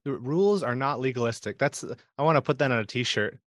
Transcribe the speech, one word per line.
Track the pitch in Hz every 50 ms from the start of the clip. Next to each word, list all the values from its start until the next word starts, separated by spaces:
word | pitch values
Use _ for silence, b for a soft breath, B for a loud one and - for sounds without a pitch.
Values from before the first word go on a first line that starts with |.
| _
the | 143 135
rules | - 120 127 147 175 196 202 208 196
are | 143 120 120
not | 127 135 139 143 120
legalistic. | 127 135 127 123 117 117 117 - - 110 104 -
That's, | 139 143 - - - - - b b b b -
I | 143
wanna | 156 156 143
put | - - 147 131
that | 147 135
on | 123 113
a | 107
t-shirt. | - - 120 123 - - 110 104 107 - - _